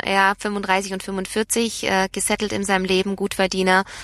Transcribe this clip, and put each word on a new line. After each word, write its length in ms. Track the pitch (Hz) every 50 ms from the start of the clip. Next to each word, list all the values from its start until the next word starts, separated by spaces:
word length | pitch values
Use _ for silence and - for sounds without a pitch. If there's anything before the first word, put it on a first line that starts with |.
| -
ja, 300 | - 196 196 196 190 202
fünfunddreißig 560 | - - 208 208 202 196 190 190 190 196 190 190
und 80 | 185
fünfundvierzig, 840 | - - 196 190 190 - - 214 220 - - 233 233 226 - - -
äh, 220 | - 196 190 190 190
gesettelt 420 | - 202 - - 208 202 214 202 214
in 100 | 202 202
seinem 220 | 196 196 185 185
Leben, 300 | 185 190 185 185 202 196
Gutverdiener 680 | 190 196 196 - - 190 185 190 190 185 185 185 185 190 - - -